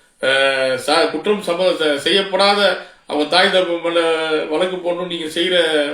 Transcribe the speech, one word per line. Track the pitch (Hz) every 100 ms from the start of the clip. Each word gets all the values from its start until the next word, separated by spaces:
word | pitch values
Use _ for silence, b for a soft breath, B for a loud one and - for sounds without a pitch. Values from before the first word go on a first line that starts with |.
| B B
அஹ், | 131 135 139 135 131 127 135
ச-, | 160 160
குற்றம் | 156 202 208
சம-, | 180 170 185 165
ச-, | 156 139
செய்யப்படாத | 160 190 190 185 196 202 196 185 - - -
அவங்க | 151 147
தாய் | 175 196
தகப்பன் | 190 175 170
மேல | 165 170 165 160 160 156 -
வழக்கு | 156 185 180
போடணும்னு | 170 175 180
நீங்க | 170 156
செய்யற | 170 180 180 160 156 143